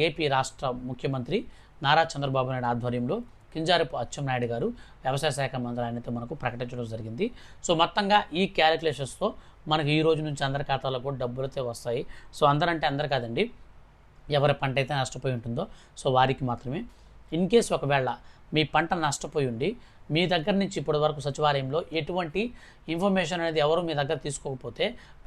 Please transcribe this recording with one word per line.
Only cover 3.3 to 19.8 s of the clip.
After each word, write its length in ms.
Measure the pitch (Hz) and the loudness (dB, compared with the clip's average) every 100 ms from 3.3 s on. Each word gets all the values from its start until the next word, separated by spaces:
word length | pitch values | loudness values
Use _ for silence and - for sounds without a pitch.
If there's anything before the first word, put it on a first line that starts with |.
| - - | -16 -12
కింజారపు 420 | 160 165 170 160 135 | -4 2 2 2 -2
అచ్చెన్నాయుడు 460 | 117 - 139 127 120 | -6 -4 -2 0 0
గారు 140 | 117 202 240 - - | -2 -2 -4 -14 -8
వ్యవసాయ 280 | 135 135 156 139 | -2 0 0 0
శాఖ 180 | 131 127 120 | -2 -2 -4
మంత్రి 180 | 120 120 | -4 -4
ఆయనతో 240 | 120 120 120 | -4 -6 -6
మనకు 160 | 120 151 | -6 -4
ప్రకటించడం 420 | 123 120 123 123 117 | -4 -4 -8 -6 -6
జరిగింది. 320 | 113 110 117 226 - - - - | -6 -8 -4 -4 -6 -18 -8 0
So, 60 | 160 | 2
మొత్తంగా 380 | 165 - 196 208 - 156 | 2 0 4 2 2 -2
ఈ 20 | 190 - | 0 4
క్యాలిక్యులేషన్స్‌తో 680 | 160 160 165 143 135 - 208 - - - - | 4 4 0 -2 -6 -4 -4 -4 -18 -14 -2
మనకు 180 | 156 147 151 | 0 2 2
ఈ 20 | 160 | 4
రోజు 140 | 156 156 | 2 0
నుంచి 160 | 143 139 | -2 -2
అందరి 160 | 139 143 | -2 -2
ఖాతాలో 280 | 135 139 131 135 | -2 -2 -4 -6
కూడా 120 | 131 | -4
డబ్బులు 220 | 127 123 131 | -4 -4 -6
అయితే 120 | 139 120 | -4 -6
వస్తాయి. 300 | 117 - 117 85 - - - | -6 -4 -4 -4 -10 -12 4
So, 60 | 147 | 4
అందరంటే 340 | 147 170 165 156 | 6 4 2 0
అందరు 160 | 139 143 | 0 0
కాదండి, 320 | 135 117 120 233 - - - - - - - - 143 | 0 -2 -2 -2 -4 -20 -20 -20 -20 -20 -18 -2 2
ఎవరి 180 | 143 139 | 4 2
పంట 140 | 135 131 | 0 0
అయితే 120 | 135 143 | 0 0
నష్టపోయి 320 | 127 - 135 123 | -2 -2 -2 -2
ఉంటుందో, 280 | 113 120 202 - - - | -4 -4 -6 -10 -20 -4
so, 60 | - 127 | 2 6
వారికి 260 | 131 131 127 | 6 4 -2
మాత్రమే. 300 | 117 120 156 240 - - - - 160 | -4 -4 -6 -8 -14 -20 -20 -6 0
In 60 | 180 | 4
case 160 | 233 - 165 | 4 4 0
ఒకవేళ 320 | 139 139 127 120 - - - 151 | 2 2 2 -4 -10 -20 -2 0
మీ 60 | 147 156 | 2 2
పంట 140 | 165 180 156 | 2 0 0
నష్టపోయి 420 | 139 156 151 131 | -2 -4 -2 -2
ఉండి, 160 | 117 156 240 | 0 -4 -4